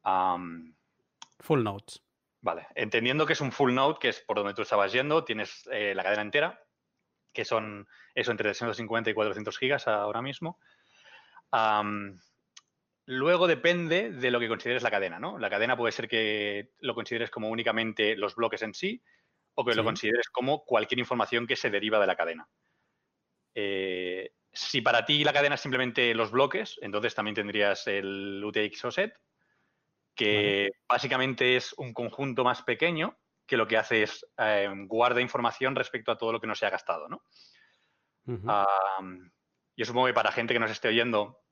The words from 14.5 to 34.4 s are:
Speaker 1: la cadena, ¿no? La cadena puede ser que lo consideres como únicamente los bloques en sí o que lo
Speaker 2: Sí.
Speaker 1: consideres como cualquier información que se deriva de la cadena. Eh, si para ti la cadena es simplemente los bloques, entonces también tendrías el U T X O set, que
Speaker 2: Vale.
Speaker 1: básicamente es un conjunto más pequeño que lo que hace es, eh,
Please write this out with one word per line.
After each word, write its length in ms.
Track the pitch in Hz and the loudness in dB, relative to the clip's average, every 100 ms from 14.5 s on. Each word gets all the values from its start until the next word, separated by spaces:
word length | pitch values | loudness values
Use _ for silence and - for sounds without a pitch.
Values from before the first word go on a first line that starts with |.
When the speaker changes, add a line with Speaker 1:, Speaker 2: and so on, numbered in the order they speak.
| 110 120 123 | -2 -2 0
Speaker 1:
la 80 | 117 | 0
cadena, 300 | 104 95 85 | 0 -2 -4
¿no? 180 | 151 202 | -10 -6
La 120 | 107 | -4
cadena 260 | 101 117 123 | 0 0 2
puede 160 | 117 | 0
ser 160 | - 117 | -2 -2
que 640 | 113 107 107 104 101 104 _ | 0 0 0 -2 -4 -10 _
lo 160 | 131 113 | -6 -6
consideres 340 | 107 117 117 | -6 -6 -6
como 200 | - 110 | -6 -6
únicamente 680 | 113 117 110 113 107 107 107 | -2 0 0 -2 0 0 2
los 180 | 101 | -4
bloques 280 | - 113 104 | 0 -2 -2
en 120 | 110 | -6
sí 300 | - 190 240 _ _ _ _ _ - | -4 -6 -6 _ _ _ _ _ -2
o 100 | 123 | 0
que 100 | 110 | 2
lo 60 | |
Speaker 2:
Sí. 60 | 110 | 2
Speaker 1:
consideres 420 | - 107 120 117 | 0 0 0 0
como 340 | - 127 147 | -2 0 -2
cualquier 360 | - 117 107 123 | 0 0 0 -4
información 460 | 120 120 101 117 117 | -2 -2 0 0 -2
que 120 | 127 | -2
se 120 | 123 | 0
deriva 300 | 101 107 107 | 0 2 4
de 80 | 95 | 4
la 80 | 90 | 2
cadena. 320 | 82 80 - _ _ _ _ _ _ _ _ _ _ 117 | -2 -4 -14 _ _ _ _ _ _ _ _ _ _ -6
Eh, 760 | 101 95 95 90 90 92 - _ _ | -4 -2 -4 -4 -6 -6 -10 _ _
si 260 | - - 135 | -10 -4 0
para 240 | 117 117 110 | 4 2 2
ti 180 | 147 147 | 2 2
la 80 | |
cadena 220 | 143 143 139 | 4 2 0
es 60 | |
simplemente 540 | 143 127 127 120 120 113 | -2 -2 0 2 2 2
los 160 | 110 | 2
bloques, 480 | 120 139 - 208 - | 4 2 0 -6 -10
entonces 320 | 101 104 113 | -4 -2 -2
también 220 | - 107 107 | -2 -4 -4
tendrías 520 | 104 107 101 98 - | -4 2 2 2 -2
el 540 | 98 98 98 98 98 | -4 -4 -6 -8 -6
U 120 | 104 | -4
T 100 | 110 | -2
X 220 | 104 - 123 | -2 -4 -6
O 60 | |
set, 280 | 143 214 - _ _ _ _ _ _ _ _ _ - | -2 -4 -6 _ _ _ _ _ _ _ _ _ 0
que 540 | 107 104 104 101 101 | 2 4 4 4 2
Speaker 2:
Vale. 20 | - _ | -2 _
Speaker 1:
básicamente 720 | 120 131 131 131 127 127 127 | 0 2 0 0 2 4 4
es 160 | - | 2
un 200 | - 131 | -10 -10
conjunto 520 | 117 117 - 139 123 127 | -6 -6 -4 -4 2 2
más 160 | 123 | 2
pequeño 560 | - 113 165 160 185 - _ _ - | -2 0 0 0 -4 -6 _ _ -2
que 120 | 123 | 0
lo 100 | 107 | 4
que 80 | 110 | 2
hace 280 | - 113 | 4 2
es, 220 | 107 - - | 2 -2 -14
eh, 320 | - | -2